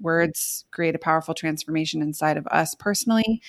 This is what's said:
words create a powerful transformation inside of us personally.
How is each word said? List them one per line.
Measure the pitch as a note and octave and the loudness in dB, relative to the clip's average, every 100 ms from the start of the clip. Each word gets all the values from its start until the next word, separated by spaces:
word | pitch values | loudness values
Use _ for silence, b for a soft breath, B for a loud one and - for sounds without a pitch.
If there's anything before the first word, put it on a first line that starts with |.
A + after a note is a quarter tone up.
words | E3+ E3 E3+ - - - - | 0 2 2 0 -6 -8 -10
create | - E3 E3 | -2 0 0
a | |
powerful | E3 D#3+ D#3 | 2 2 2
transformation | D#3+ D#3+ D#3 - D#3+ D#3+ D#3 | -4 -2 -4 -2 -2 -2 -2
inside | D3+ D3+ D#3 D3+ | -2 0 0 0
of | D#3 | 0
us | E3 D#3+ - | 0 0 -2
personally. | G#3 G3+ A3+ A3 A3 A3+ | -2 0 2 2 4 -2